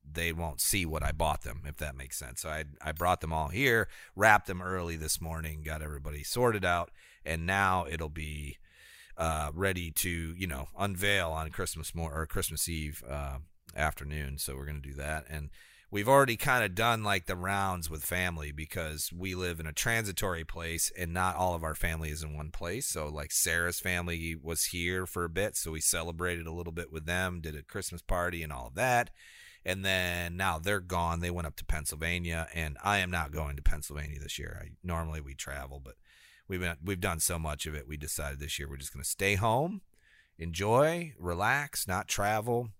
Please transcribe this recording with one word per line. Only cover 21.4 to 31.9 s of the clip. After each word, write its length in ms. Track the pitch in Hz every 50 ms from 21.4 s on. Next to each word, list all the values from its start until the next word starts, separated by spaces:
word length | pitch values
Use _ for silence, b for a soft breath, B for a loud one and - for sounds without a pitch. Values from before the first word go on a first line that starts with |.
| 92 92 87
of 100 | 82 80
our 120 | 78 78
family 340 | - - 85 82 80 80 76
is 140 | 76 76 80
in 120 | 76 76
one 140 | 76 76 78
place. 380 | - - - 85 92 123 139
So, 220 | - - 85 76 76
like, 220 | 76 76 73 73
Sarah's 480 | - - - 87 82 85 85 87 85 -
family 540 | - 92 90 87 87 87 85 82 82 82 82
was 320 | 80 - 80 82 80 -
here 400 | - - 90 85 87 92 92 92
for 180 | 87 - 92 87
a 40 | 85
bit, 260 | 80 92 101 107 -
so 160 | - - 80 80
we 80 | 80
celebrated 680 | - - - 85 82 85 82 82 87 87 87 85 82
a 60 | 82 80
little 200 | 87 87 85 80
bit 180 | 85 85 80
with 140 | 80 80 78
them, 360 | 80 87 90 92 92 90 85
did 120 | 78 80 76
a 60 | 73
Christmas 400 | 71 - - 104 92 - 90 82
party 400 | - - 92 90 87 90 87 85
and 100 | 80 76
all 160 | 73 64 62
of 80 | 60 65
that. 360 | 85 120 131 123 120 - - B B B B B B B B B B B
And 220 | 90 92 98 95
then 500 | 95 95 92 90 90 87 87 87 85 85
now 200 | 90 95 92 85
they're 220 | 80 82 98 104 98
gone. 400 | 90 90 90 87 85 85 85 85
They 100 | 85 87
went 160 | 87 87 82
up 120 | 76 -
to 80 | - -
Pennsylvania, 840 | - - 80 73 -